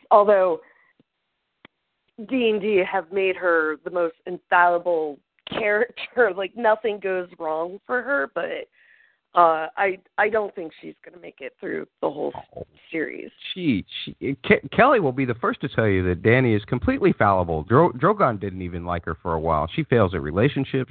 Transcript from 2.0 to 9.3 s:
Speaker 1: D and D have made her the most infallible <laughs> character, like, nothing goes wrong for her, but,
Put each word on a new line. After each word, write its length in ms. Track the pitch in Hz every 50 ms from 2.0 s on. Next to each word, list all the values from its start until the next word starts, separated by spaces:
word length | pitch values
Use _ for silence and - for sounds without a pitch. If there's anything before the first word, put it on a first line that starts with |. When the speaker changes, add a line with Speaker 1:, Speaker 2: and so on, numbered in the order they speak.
| _ _ _ - 220 196
Speaker 1:
D 220 | 247 262 240 226
and 100 | 214 208
D 220 | 180 214 214 185 180 -
have 200 | - 196 175 160 180
made 220 | 196 190 190 185
her 400 | 190 180 180 170 165 156 156 156 143 _
the 60 | 175
most 240 | 175 180 175 165 165 _ _
infallible 920 | - 180 175 - _ 190 180 175 175 175 175 175 175 175 160 156 151 143 - _ _ _
<laughs> 180 | _ _ -
character, 840 | - - 220 208 208 208 - - - - - - - - 240 208 180
like, 200 | 185 196 185 -
nothing 440 | 214 240 220 220 220 - 226 208 208
goes 280 | 196 190 190 185 180 175 180 _
wrong 400 | 170 156 156 160 165 175 185 202 -
for 160 | - 247 247 226
her, 280 | 247 285 277 277 254 -
but, 340 | - 170 - - - - - _ _ _ _ _ _ _ _ _ _ _ _